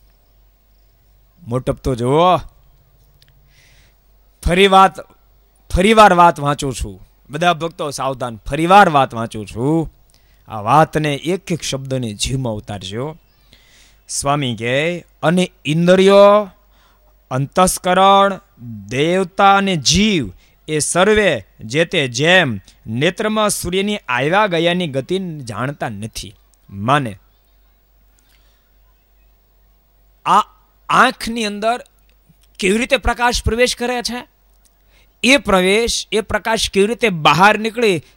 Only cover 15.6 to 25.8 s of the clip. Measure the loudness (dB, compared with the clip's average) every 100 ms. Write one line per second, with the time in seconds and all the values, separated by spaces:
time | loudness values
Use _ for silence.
15.6 | -4 0 4 4 6 8 8 6 0 _
16.6 | _ _ _ _ _ _ _ -6 -4 0
17.6 | 0 0 0 4 6 6 4 -2 _ _
18.6 | -18 -16 -8 -2 0 0 -2 2 4 4
19.6 | 0 -2 0 2 2 0 -4 -12 _ _
20.6 | -6 -6 -2 0 2 4 2 -2 -6 _
21.6 | -6 -2 -2 -2 -4 -2 4 4 2 -4
22.6 | -12 _ -10 -2 -2 -2 -4 -2 -2 -4
23.6 | -4 -4 -4 -6 -6 -4 0 0 0 0
24.6 | 0 -2 -4 -6 -6 -6 -6 -12 -12 -8
25.6 | -8 -8